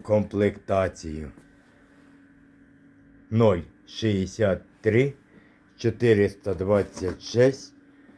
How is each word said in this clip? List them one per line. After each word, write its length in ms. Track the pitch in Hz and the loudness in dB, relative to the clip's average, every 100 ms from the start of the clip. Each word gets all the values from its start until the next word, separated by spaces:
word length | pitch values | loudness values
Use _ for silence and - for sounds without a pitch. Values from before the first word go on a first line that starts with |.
комплектацію. 1300 | - 107 98 101 101 - - 98 92 - 85 78 73 - _ _ _ _ _ _ _ - _ _ _ _ _ _ _ _ _ _ _ | -2 0 0 0 0 -2 -4 -2 -2 -4 -12 -10 -12 -16 _ _ _ _ _ _ _ -20 _ _ _ _ _ _ _ _ _ _ _
Нуль 300 | 110 113 87 73 _ - | 2 4 2 -4 _ -20
шістдесят 760 | - 113 98 92 - 104 90 - _ | -6 -2 -2 -4 -2 -2 -2 -6 _
три 320 | 110 107 139 - _ - _ _ _ _ | 0 2 0 -4 _ -20 _ _ _ _
чотириста 760 | 117 110 120 104 101 - 104 | -6 0 2 4 2 -2 -8
двадцять 680 | 87 95 104 92 - 92 85 | -6 0 0 0 -6 -8 -8
шість 520 | - 113 127 135 - _ _ _ _ | -6 2 2 0 -12 _ _ _ _